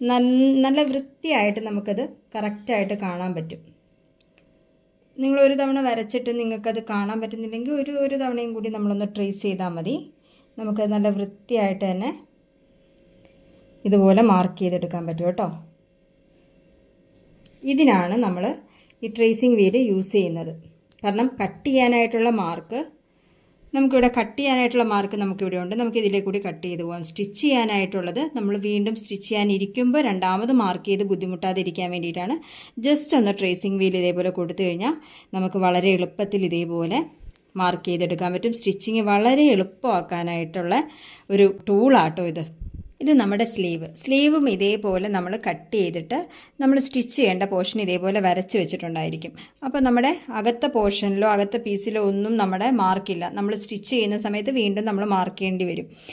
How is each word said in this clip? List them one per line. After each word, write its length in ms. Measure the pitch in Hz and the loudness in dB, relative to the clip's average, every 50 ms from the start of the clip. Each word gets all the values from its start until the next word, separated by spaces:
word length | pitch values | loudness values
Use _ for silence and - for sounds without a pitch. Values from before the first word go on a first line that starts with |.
| 254 240 | -2 0
നൽ-, 460 | 247 247 247 247 254 254 262 269 269 269 262 | 2 4 4 4 4 6 4 4 4 4 4
നല്ല 180 | 269 269 294 302 269 | 4 4 2 2 2
വൃത്തിയായിട്ട് 720 | 262 277 269 - - _ - 320 302 240 208 208 202 226 220 | 0 -4 -6 -8 -14 _ -4 -2 0 2 2 0 0 -2 -6
നമുക്കത് 340 | 220 208 202 202 214 202 208 254 254 - - _ _ - | -6 -6 -6 -4 -4 -4 -4 -4 -6 -10 -16 _ _ -8
കറക്റ്റായിട്ട് 600 | 220 214 208 208 - - - 240 208 196 196 208 202 202 | -6 -6 -6 -6 -8 -4 -2 -2 -2 0 -2 -4 -4 -4
കാണാൻ 280 | 185 175 175 180 185 180 | -6 -6 -4 -4 -4 -6
പറ്റും. 240 | 170 160 160 160 160 - - _ _ _ _ _ _ _ _ _ _ _ _ _ _ _ _ _ _ _ _ _ _ _ _ _ _ _ _ _ 262 262 | -6 -8 -10 -12 -16 -18 -20 _ _ _ _ _ _ _ _ _ _ _ _ _ _ _ _ _ _ _ _ _ _ _ _ _ _ _ _ _ -2 0
നിങ്ങളൊരു 320 | 269 269 277 277 269 277 269 | 2 4 6 6 6 4 2
തവണ 200 | 277 269 269 277 269 254 | 0 0 0 0 0 0
വരച്ചിട്ട് 420 | 233 226 220 214 - 247 247 247 240 240 | 0 -2 -4 -4 -4 -4 -4 -2 -4 -2
നിങ്ങൾക്കത് 420 | 233 226 226 214 208 226 226 226 220 226 | -2 -4 -4 -4 -4 -4 -4 -4 -6 -4
കാണാൻ 300 | 214 202 202 202 220 226 220 | -4 -2 -2 -2 -4 -4 -6
പറ്റുന്നില്ലെങ്കിൽ 500 | 214 214 220 226 220 220 226 240 262 294 285 | -8 -8 -10 -10 -8 -8 -8 -6 -4 -4 -4
ഒരു, 120 | 277 285 285 285 277 | -4 -4 -2 -2 -2
ഒരു 120 | 269 269 277 269 | -2 -2 -2 -2
തവണയും 280 | 254 247 240 240 233 226 | -2 -2 -4 -4 -6 -6
കൂടി 140 | 220 208 220 214 | -6 -6 -6 -4
നമ്മളൊന്ന് 320 | 214 208 208 202 202 208 202 - | -2 -2 -2 0 -2 -2 -4 -4
ട്രേസ് 240 | 208 202 196 196 196 - | -4 -4 -4 -4 -4 -4
ചെയ്താൽ 260 | 202 190 185 185 180 170 | -4 -4 -4 -4 -6 -6
മതി. 180 | 165 165 175 269 320 - - - _ _ _ _ _ _ _ _ - | -4 -4 -4 -4 -4 -6 -12 -18 _ _ _ _ _ _ _ _ -10
നമുക്കത് 300 | 220 214 208 208 214 208 208 | -6 -4 -2 0 0 0 2
നല്ല 160 | 208 208 208 202 202 | 2 2 2 0 0
വൃത്തിയായിട്ട് 680 | 202 196 - - _ - 247 226 208 196 190 190 202 190 | -4 -6 -8 -14 _ -2 0 2 2 2 0 -2 -2 -2
തന്നെ 200 | 185 185 208 269 - - - _ _ _ _ _ _ _ _ _ _ _ _ _ _ _ _ _ _ _ - _ _ _ _ _ _ _ _ _ _ _ - 202 | -2 -2 -2 -4 -6 -8 -14 _ _ _ _ _ _ _ _ _ _ _ _ _ _ _ _ _ _ _ -20 _ _ _ _ _ _ _ _ _ _ _ 0 2
ഇതുപോലെ 340 | 202 202 190 190 190 208 233 226 196 | 4 6 6 6 6 6 6 6 6
മാർക്ക് 260 | 180 180 185 - - 196 | 4 4 2 0 -2 -2
ചെയ്തെടുക്കാൻ 420 | 180 175 175 165 175 175 175 165 165 | -2 0 -2 -4 -4 -6 -6 -6 -6
പറ്റും 180 | 165 160 170 175 | -6 -2 -2 -2
കേട്ടോ. 200 | 180 - 208 170 - - - - _ _ _ _ _ _ _ _ _ _ _ _ _ _ _ _ _ _ _ _ _ _ _ _ _ _ _ _ _ _ _ _ _ _ _ - _ _ - 269 277 | 0 0 -2 -4 -6 -10 -16 -20 _ _ _ _ _ _ _ _ _ _ _ _ _ _ _ _ _ _ _ _ _ _ _ _ _ _ _ _ _ _ _ _ _ _ _ -20 _ _ -4 0 2
ഇതിനാണ് 420 | 269 320 269 214 185 175 175 196 240 240 | 4 6 6 6 4 2 2 2 0 0
നമ്മൾ 220 | 202 180 180 185 226 302 - - _ _ _ _ _ _ _ - | 0 0 -2 -2 -4 -4 -6 -12 _ _ _ _ _ _ _ -10
ഈ 80 | 226 226 233 | -8 0 2
ട്രേസിംഗ് 400 | 233 226 226 220 240 254 240 214 | 2 2 4 4 4 4 6 6
വീൽ 180 | 202 190 190 247 262 226 196 | 6 4 4 4 2 2 2
യൂസ് 200 | 190 190 - - | 0 0 0 0
ചെയ്യുന്നത്. 360 | 208 185 170 165 165 165 160 160 - - - - _ _ _ _ _ - | 0 0 0 -2 -6 -8 -10 -12 -14 -18 -20 -20 _ _ _ _ _ -4
കാരണം 260 | 202 202 214 240 262 262 - 208 | -2 0 0 0 0 0 -2 -4
കട്ട് 260 | 190 - - - 294 | -6 -6 -6 -4 0
ചെയ്യാനായിട്ടുള്ള 640 | 262 262 247 240 240 233 233 226 233 226 226 240 233 220 - | 2 4 4 4 4 4 2 2 2 2 2 2 2 0 -2
മാർക്ക് 380 | 170 - - - - 220 262 320 311 - _ _ _ _ _ _ _ _ _ _ _ _ _ - - - | -4 -6 -8 -10 -10 -8 -8 -8 -10 -12 _ _ _ _ _ _ _ _ _ _ _ _ _ -16 -6 -2
നമുക്കിവിടെ, 320 | 269 269 269 262 262 240 247 240 | 0 2 4 4 4 4 4 2
കട്ട് 180 | 254 220 214 - - | 0 -2 -2 -4 -2
ചെയ്യാനായിട്ടുള്ള 460 | 277 277 262 254 247 240 240 247 233 220 | 0 0 2 2 2 2 2 2 2 2
മാർക്ക് 260 | 214 202 196 196 208 208 | 2 0 0 -2 -4 -4
നമുക്കിവിടെ 360 | 202 196 190 196 196 185 180 180 | -4 -4 -4 -4 -4 -4 -4 -4
ഉണ്ട്. 140 | 180 180 214 233 | -6 -4 -4 -4
നമുക്കിതിലേ 380 | 247 233 220 226 214 202 196 202 196 | -4 -2 0 0 0 2 0 0 -2
കൂടി 140 | 196 190 202 202 | -2 -4 -4 -6
കട്ട് 180 | 185 170 160 - | -6 -8 -8 -8
ചെയ്ത് 180 | 180 175 165 170 | -8 -6 -6 -6
പോകാം. 180 | 170 170 175 165 160 | -8 -8 -10 -10 -12
സ്റ്റിച്ച് 280 | - - 202 196 208 - - | -8 -8 -8 -8 -6 -2 0
ചെയ്യാനായിട്ടുള്ളത് 760 | 294 277 247 226 214 208 196 190 190 196 196 180 180 175 233 302 320 302 | 2 2 2 2 2 0 0 -2 -2 -2 -4 -4 -4 -4 -4 -6 -4 -4
നമ്മൾ 180 | 247 208 196 202 202 196 | -4 -2 -2 -2 -2 -2
വീണ്ടും 280 | 208 208 208 202 214 220 220 - | -2 -2 0 0 -2 -2 -6 -8
സ്റ്റിച്ച് 240 | - 208 196 - - | -10 -12 -12 -6 -4
ചെയ്യാനിരിക്കുമ്പോൾ 720 | 220 208 208 208 202 196 196 196 - 247 247 247 247 302 294 240 | -2 0 2 2 2 0 0 -2 -2 0 0 2 2 2 2 2
രണ്ടാമത് 440 | 196 190 185 185 185 190 220 240 269 247 220 | 0 0 0 0 0 0 0 2 2 2 2
മാർക്ക് 240 | 190 180 180 - - | 2 0 -2 -2 -2
ചെയ്ത് 140 | 196 196 202 196 196 | 0 0 0 0 -2
ബുദ്ധിമുട്ടാതിരിക്കാൻ 760 | 170 190 185 185 175 196 185 185 190 185 185 165 180 185 175 175 | -2 -2 -6 -6 -4 -4 -2 -2 -2 -2 -4 -4 -4 -6 -4 -4
വേണ്ടിയിട്ടാണ്. 420 | 180 170 170 165 180 175 190 285 330 - - - - - - _ - 226 | -4 -6 -6 -6 -6 -4 -4 -4 -6 -6 -12 -20 -20 -20 -16 _ -4 0
just 300 | 277 294 294 294 - 349 262 | 2 2 2 0 2 2 4
ഒന്ന് 140 | 220 202 202 196 | 4 4 2 0
ട്രേസിംഗ് 400 | 196 185 180 180 - 202 196 196 190 | 0 -2 -2 -2 -2 -2 0 2 2
വീൽ 140 | 190 185 185 180 | 2 2 2 0
ഇതേപോലെ 300 | 180 175 180 180 185 180 185 | 0 0 0 -2 -2 -2 -2
കൊടുത്തു 240 | 175 170 180 - 190 180 | -4 -4 -4 -2 -2 -2
കഴിഞ്ഞാൽ 260 | 170 170 202 254 330 311 - - - - - _ - | -2 -2 -2 -2 -4 -4 -8 -16 -20 -20 -18 _ -4
നമുക്ക് 240 | 190 185 185 - 196 185 | -4 -2 -2 0 2 2
വളരെ 240 | 180 180 180 175 196 190 185 | 2 2 4 4 4 4 4
എളുപ്പത്തിൽ 460 | 180 175 - - 208 202 208 196 190 175 | 2 -2 -4 -4 -4 -2 0 0 0 0
ഇതേപോലെ 480 | 170 170 170 165 170 170 165 165 196 277 330 - - _ - - - _ _ _ _ 190 185 | 0 -2 -2 -2 -2 -2 -2 0 -2 -2 -2 -4 -8 _ -20 -20 -20 _ _ _ _ -2 0
മാർക്ക് 260 | 180 180 180 - - | 0 0 -2 -2 -4
ചെയ്തെടുക്കാൻ 420 | 175 170 175 170 180 165 185 180 180 | -2 0 0 0 0 -2 -2 -2 -2
പറ്റും. 180 | 185 202 240 233 233 | -2 -2 -2 -4 0
സ്റ്റിച്ചിങ് 440 | - 196 190 196 - - 220 226 214 208 208 | -2 -2 -2 -2 -4 -2 0 0 2 2 2
വളരെ 340 | 202 214 240 262 277 302 294 240 | 4 4 4 6 6 6 6 6
എളുപ്പമാക്കാനായിട്ടുള്ള 1200 | 190 190 190 - - - 254 214 180 170 - 180 170 170 170 170 170 170 160 160 185 175 170 190 262 311 302 - - - - - - _ - 196 | 4 2 0 -4 -4 -2 0 0 0 0 -2 -4 -4 -4 -4 -4 -4 -4 -4 -4 -4 -2 0 0 0 0 -2 -8 -18 -20 -20 -20 -20 _ 0 4
ഒരു 120 | 196 202 196 196 - - - | 6 6 6 4 0 -2 0
ടൂളാട്ടോ 560 | 202 202 226 269 269 214 165 156 160 - 180 170 156 | 2 4 6 6 6 6 6 4 0 -2 -4 -4 -4
ഇത്. 120 | 170 156 - - - - - - - - - - _ - | -6 -8 -10 -12 -14 -14 -14 -12 -14 -16 -18 -12 _ 2
ഇത് 80 | 277 302 269 | 4 4 6
നമ്മുടെ 240 | 220 196 202 208 233 226 226 | 4 4 2 0 0 -2 -2
സ്ലീവ്. 340 | - 185 175 170 165 160 165 - - | -4 -4 -2 -4 -6 -8 -10 -14 -12
സ്ലീവും 440 | - 262 262 269 285 302 302 311 285 269 202 | -2 0 2 4 4 4 4 4 2 2 2
ഇതേപോലെ 540 | 185 196 202 208 208 208 208 190 180 185 208 202 | 2 2 0 0 0 0 -2 0 0 -2 -2 -2
നമ്മൾ 180 | 185 175 175 196 214 220 | -2 -2 -4 -6 -6 -4
കട്ട് 260 | 208 170 156 - - - 214 | -6 -6 -6 -8 -4 -2 0
ചെയ്തിട്ട് 400 | 190 170 165 175 160 160 233 294 359 - - - - _ _ - 277 | 0 0 -2 -6 -6 -4 -4 -6 -6 -8 -12 -20 -20 _ _ 0 2
നമ്മൾ 140 | 262 277 277 262 | 4 4 4 2
സ്റ്റിച്ച് 280 | 269 - 262 240 240 - | 0 -2 -2 -2 -2 0
ചെയ്യേണ്ട 280 | - 269 220 185 185 196 196 196 | 2 2 2 2 0 -2 0 0
പോർഷൻ 260 | 185 175 185 - 220 208 | -2 -2 -2 -2 -4 -2
ഇതേപോലെ 340 | 180 175 180 180 190 196 214 190 | -2 -2 0 0 0 0 2 2
വരച്ച് 300 | 185 175 180 185 185 - 214 | 2 2 0 0 -2 -2 -2
വെച്ചിട്ടുണ്ടായിരിക്കും. 720 | 175 160 - 175 - 165 165 160 160 160 - 160 160 165 156 - - - _ _ - | -2 -2 -4 -6 -8 -6 -6 -6 -6 -6 -6 -8 -10 -14 -14 -18 -20 -20 _ _ -8
അപ്പോൾ 140 | 269 262 285 262 | -6 0 2 2
നമ്മുടെ 260 | 254 240 240 240 277 339 - - - 233 220 | 4 4 4 4 2 0 -2 -6 -8 -8 -2
അകത്തെ 280 | 208 233 233 233 - 285 294 | 0 0 0 0 -2 -2 0
പോർഷനിലോ 520 | 233 208 202 202 - 208 202 196 196 208 214 208 | 2 2 2 0 0 -2 -2 0 2 2 2 2
അകത്തെ 260 | 202 202 202 202 240 233 | 2 0 0 -2 -4 -4
പീസിലോ 380 | 214 202 196 202 233 214 214 208 196 | -4 -4 -4 -4 -4 -2 0 0 0
ഒന്നും 240 | 196 196 202 214 233 226 202 | 0 0 -2 0 0 0 0
നമ്മുടെ 260 | 190 185 185 202 247 269 233 196 | 0 0 0 0 2 2 2 2
മാർക്കില്ല. 420 | 185 190 196 196 - 190 170 175 175 - 208 | 2 2 0 -2 -4 -6 -6 -6 -6 -6 -4
നമ്മൾ 140 | 196 202 220 214 208 | -4 -4 -4 -4 -6
സ്റ്റിച്ച് 280 | - 220 202 208 - 269 | -10 -12 -12 -6 -2 -2
ചെയ്യുന്ന 240 | 247 214 202 208 208 214 | 0 0 0 -2 -2 -2
സമയത്ത് 280 | 214 202 208 208 233 269 262 | -4 -4 -4 -4 -2 0 0
വീണ്ടും 260 | 220 202 196 208 214 220 | 0 0 0 0 -2 -2
നമ്മൾ 160 | 208 196 202 208 202 | -2 -2 0 0 0
മാർക്ക് 220 | 190 180 185 196 - | 0 0 -2 -4 -4
ചെയ്യേണ്ടി 260 | 196 190 185 180 185 175 | -4 -4 -2 -2 -4 -4
വരും. 180 | 170 - - - - - - - | -4 -6 -8 -12 -16 -20 -20 -20